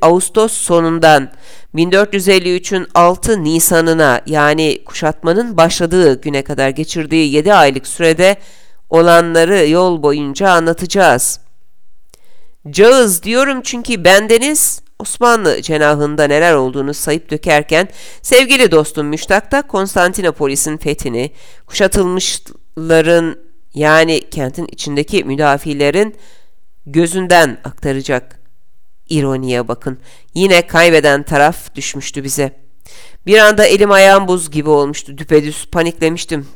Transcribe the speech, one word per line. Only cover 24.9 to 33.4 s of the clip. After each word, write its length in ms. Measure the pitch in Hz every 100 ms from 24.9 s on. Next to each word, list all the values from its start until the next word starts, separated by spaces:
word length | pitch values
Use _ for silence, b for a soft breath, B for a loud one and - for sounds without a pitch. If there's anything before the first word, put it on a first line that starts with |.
| 143 151 196
müdafilerin 920 | - 139 147 143 160 143 143 160 214 208 b b b b - - -
gözünden 720 | 147 170 185 180 175 147 113
aktaracak. 760 | - - 143 135 135 127 - - - - - - - - -
İroniye 600 | 156 139 131 131 123 117
bakın. 300 | 120 147 131 b b b
Yine 320 | 160 196 175 -
kaybeden 560 | 165 170 160 147 143
taraf 520 | 147 147 147 175 -
düşmüştü 500 | - - 139 - 147
bize. 360 | 135 131 135 - - - - b b b -
Bir 120 |
anda 260 | 214